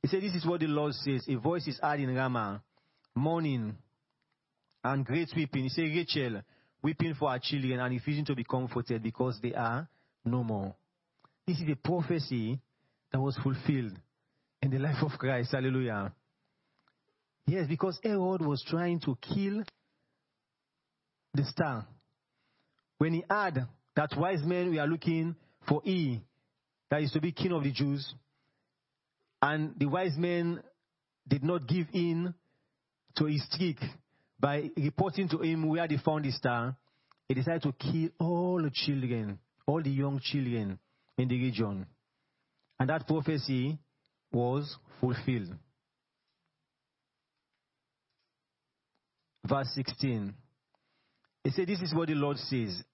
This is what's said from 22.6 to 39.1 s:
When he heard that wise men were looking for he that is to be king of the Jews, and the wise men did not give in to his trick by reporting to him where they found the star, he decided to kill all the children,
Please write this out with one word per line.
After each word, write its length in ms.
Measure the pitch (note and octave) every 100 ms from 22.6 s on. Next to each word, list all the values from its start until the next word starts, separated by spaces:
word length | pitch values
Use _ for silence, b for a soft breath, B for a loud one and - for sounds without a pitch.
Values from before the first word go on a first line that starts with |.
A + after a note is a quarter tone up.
| _ _ _ _
When 160 | D#3
he 100 | E3 -
heard 360 | G3+ G3 C3+ B2+ - _ -
that 140 | D3+ C#3+
wise 240 | E3+ F#3
men 320 | D3+ F3+ F3+ D#3+
were 100 | D3
looking 480 | D#3+ F3 E3 D#3+ E3 b b -
for 140 | D3
he 380 | G#3+ F#3 D3 A#2 - _ _ _ _ _ _
that 120 | D3+
is 100 | D3+
to 80 | D#3
be 120 | E3
king 200 | - F#3
of 120 | E3+
the 80 | C#3+
Jews, 420 | C#3 C#3+ C#3+ C#3 - _ _ _ _ _ _ _ _ _ _ _ _
and 340 | C#3 D3+ D#3 -
the 80 | C#3+
wise 300 | F3+ F#3 C#3+
men 440 | F3 F3 E3+ E3+ - _ _ _ _ _ -
did 160 | C#3
not 240 | C#3 F3+ B2+
give 200 | F3+ D#3+
in 400 | F#3 E3+ E3 F3 F3 _ _ _ _ _ _ _ -
to 80 |
his 220 | D3+ D3 - -
trick 200 | F3 D3+ - - _ _ _ _
by 320 | C#3 D3 D3+ -
reporting 520 | D3 - F#3+ F#3 F#3
to 100 | D#3+
him 300 | D#3+ E3 D#3
where 200 | D#3+ E3+
they 100 | D3
found 260 | - D#3
the 80 | C#3+
star, 440 | A#2+ B2+ A#2+ A#2+ C3 _ b b b _
he 60 |
decided 280 | D#3+ C3 E3
to 100 | D3
kill 380 | C3 C3+ E3 E3 -
all 440 | E3+ F3 F3+ F3+
the 80 | D#3
children, 680 | C3 - C#3 B2+